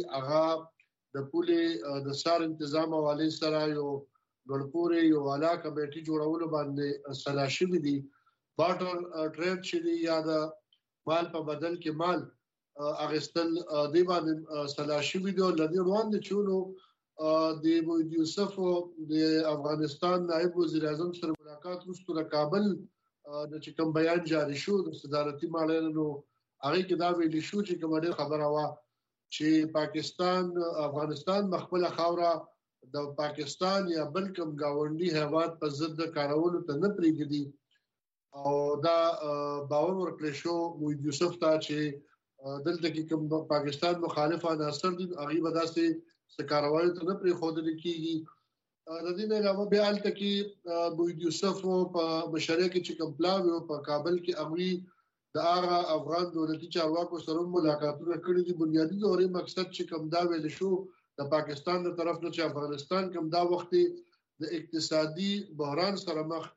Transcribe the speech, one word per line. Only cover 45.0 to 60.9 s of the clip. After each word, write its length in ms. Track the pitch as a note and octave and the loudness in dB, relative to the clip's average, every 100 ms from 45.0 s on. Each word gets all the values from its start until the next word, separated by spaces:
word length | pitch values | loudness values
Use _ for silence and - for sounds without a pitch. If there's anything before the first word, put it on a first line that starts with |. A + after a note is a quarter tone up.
هغوی 380 | F#3 D3 C#3+ D#3 | -4 -6 -2 0
به 100 | E3 | 0
داسې 340 | D#3+ E3 E3 E3 D#3+ - _ _ | 0 0 2 2 2 -6 _ _
څه 80 | - C#3+ | -10 0
کاروایو 420 | D3 D3 D#3 F3 | 2 4 4 4
ته 80 | F3 E3 | 2 -2
نه 80 | |
پرېښودل 540 | G3 F3+ E3+ E3 D#3+ D#3+ D#3+ | 0 2 2 0 0 -2 -2
کېږي. 340 | F3 E3 D#3+ D#3+ D#3+ _ _ _ _ _ - | -4 -4 -2 -4 -6 _ _ _ _ _ -12
اه، 140 | E3 | -8
د 160 | E3+ F3+ | -4 -4
دې 80 | G#3+ | 0
نه 100 | G#3+ | 2
علاوه 300 | G3+ F#3+ G3+ | 2 2 2
بیا 140 | G3+ G#3 | 4 4
هلته 220 | G3+ G3 | 2 0
کې، 220 | F3+ G3+ G3+ G3+ - F3 | -2 0 0 -2 -8 -6
اه، 180 | E3+ E3+ D#3+ | -2 0 0
معید 240 | F3 D#3 | -2 0
یوسف 400 | E3 D#3+ G3 F3+ F#3 F#3 F3+ | -2 0 0 0 0 2 2
په 100 | F3 E3 D#3+ E3 | 0 0 0 -2
مشرۍ 360 | D#3 D3+ E3 F3+ | -4 0 2 2
کې 120 | F3+ - | 0 -2
چې 120 | D#3+ | -6
کوم 160 | D#3 | -6
پلاوي 360 | C#3 F3 G3 F3 | -2 2 4 2
وو 80 | E3 | 0
په 180 | D#3+ D3 | -2 -6
کابل 340 | C#3+ D3 D#3 F3+ | -2 -2 2 0
کې، 200 | F3 D3+ | 0 -4
هغوی 320 | D#3 E3 F#3 F3+ - _ _ _ _ D#3 | -4 -2 0 -2 -4 _ _ _ _ 0
د 20 | |
هغه 400 | E3 F3+ F3+ F3 F3 D#3 | 2 2 4 2 2 0
افغان 300 | C#3+ E3 F3+ | 0 -2 0
دولتي 340 | D#3+ D#3 D3+ - | -2 -2 -2 -4
چارواکو 520 | F3+ D#3+ E3 F3 E3+ | -2 0 0 -2 -4
سره 200 | D3+ D#3+ | -4 -2
هم 100 | F3 | 0
ملاقاتونه 640 | F3+ D#3 D3 D3 C#3+ D#3+ E3 | 2 4 2 0 -2 -4 -4
کړي 260 | F3+ F3+ F3 | 0 2 2
دي. 80 | |
بنیادي 440 | E3 D#3 D#3+ D#3+ G3 | 0 2 2 2 2
دورې 280 | G#3 F3+ F#3 | 2 4 2
مقصد 360 | F3+ - - F3+ | 2 -4 -4 -6
چې 120 | - F3 | -4 -6
کوم 200 | E3 D#3 | -4 -2
دا 120 | E3+ F3 | 0 2
ویل 200 | E3 D3+ | 0 -2
شو، 240 | - F#3+ F#3 - | -4 0 0 -2